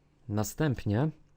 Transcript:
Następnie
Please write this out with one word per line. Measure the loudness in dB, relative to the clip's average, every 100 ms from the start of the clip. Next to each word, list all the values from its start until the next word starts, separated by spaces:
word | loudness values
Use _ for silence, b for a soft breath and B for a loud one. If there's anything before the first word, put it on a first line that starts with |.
| _ _ -6
Następnie | -2 -2 0 0 0 0 2 2 -2 -14